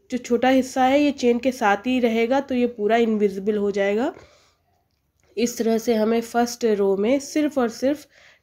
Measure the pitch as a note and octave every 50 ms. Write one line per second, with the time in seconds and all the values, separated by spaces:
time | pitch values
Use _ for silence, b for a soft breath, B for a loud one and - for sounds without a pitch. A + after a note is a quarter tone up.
0 | _ - B3+ A#3+ B3 - A#3+ A#3 B3 B3+ C4+ C4 B3+ C4 - C4 B3+ B3+ C4+ D4
1 | D4 D4 C#4 C#4+ B3+ A#3+ A#3+ A#3+ A#3+ C4+ B3+ C4 A#3+ G3+ G3+ G3+ - B3+ B3+ B3+
2 | A#3+ A#3 A3 A#3 A#3 A#3 C4 C#4 C#4 C#4 C4 B3 A#3+ A#3+ A#3+ - G#3 G#3 A3+ A#3
3 | A#3 A3+ A3 G#3+ G#3 G3+ F#3+ G3 F#3+ G#3 G#3+ G#3 G3+ G3+ F#3+ G3+ G3 G3+ G3+ G#3+
4 | B3+ D#4+ - B B B B B B B B B _ _ _ _ _ _ _ _
5 | _ _ _ _ _ _ _ - A#3 A#3 A#3 - A3+ A3 A3+ A3 A3 B3 A#3 G#3+
6 | G#3+ A3 A3+ A#3 A#3 - - A#3 A#3+ A#3 A#3 - B3 A3+ G#3+ G3 G3+ G3 G3 F#3+
7 | G3+ A3 C4+ C#4+ C#4 - - D#4 D4 D4+ C#4+ C#4+ B3 A3+ A3+ - B3 C4+ D4 D4
8 | - b b b b b b b